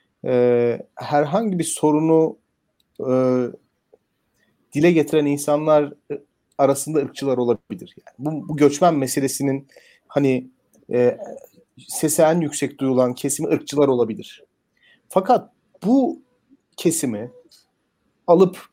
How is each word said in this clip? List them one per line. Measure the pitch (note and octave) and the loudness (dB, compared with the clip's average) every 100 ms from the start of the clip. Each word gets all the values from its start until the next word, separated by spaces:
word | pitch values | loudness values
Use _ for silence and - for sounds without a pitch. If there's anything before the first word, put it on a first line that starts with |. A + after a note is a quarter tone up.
| _ _ | _ _
E, | - B2+ B2 A#2+ A#2+ A#2 - | -2 0 2 2 0 -2 -10
herhangi | - B2+ D3 D3 F#3+ A3+ F3 | -14 -2 -2 0 -2 -2 -2
bir | |
sorunu, | D#3+ - D3+ D3+ D#3+ D#3+ D#3+ - _ _ _ _ _ - | -4 -2 0 2 4 2 2 -2 _ _ _ _ _ -10
e, | C3 B2+ B2+ B2+ B2 - _ _ _ _ _ _ _ _ _ _ _ | -2 0 2 0 -2 -8 _ _ _ _ _ _ _ _ _ _ _
dile | C#3+ E3+ | 0 4
getiren | E3 D3 D#3 D3 | 4 2 0 0
insanlar | C#3+ D3+ D3 D#3 D3+ D3 - - C#3+ _ _ _ - | 0 0 0 4 2 2 -6 -14 -14 _ _ _ 0
arasında | C#3 C#3 - D#3 | 0 0 -2 -4
ırkçılar | C3 - C#3 B2 | -4 -4 -4 0
olabilir. | A#2+ A2 - F#2+ - _ | 0 -2 -4 -14 -14 _
Yani | - - | -20 -10
bu, | C#3+ D#3 - | -8 -8 -6
bu | C#3+ | 2
göçmen | C#3+ D3 F3+ | 2 4 2
meselesinin | D3+ C3 C#3+ C3+ - C#3 C3+ - _ _ _ _ | 2 -2 -2 -4 -2 -4 -4 -8 _ _ _ _
hani, | C#3+ C#3 B2+ B2+ _ _ _ - | 0 0 0 -4 _ _ _ -4
e, | B2 B2 - G#2 - - _ _ _ - | 0 2 0 -8 -16 -20 _ _ _ -14
sesi | - D#3 D#3+ | -4 -2 2
en | D#3 E3+ | 2 2
yüksek | D3 - D3 - | -2 -4 -6 -4
duyulan | C3+ B2+ B2+ | -2 0 0
kesimi | B2 C#3 - D#3+ | -2 -6 -6 -4
ırkçılar | D#3+ - C#3+ C#3+ | -4 -2 0 2
olabilir. | B2 A2 G#2 - - _ _ _ _ _ _ - | 2 -2 -6 -14 -20 _ _ _ _ _ _ -6
Fakat | F#3+ F#3+ A#3 - _ _ _ | -2 2 0 -2 _ _ _
bu | F#3 C4+ B3+ - _ _ _ _ _ - | 0 2 0 -4 _ _ _ _ _ -4
kesimi | F3 - C3 G#2 A#2+ - _ _ _ _ _ _ _ _ - | -2 -2 -4 -6 -10 -16 _ _ _ _ _ _ _ _ 2
alıp | E3+ F#3 - - | 4 4 0 -4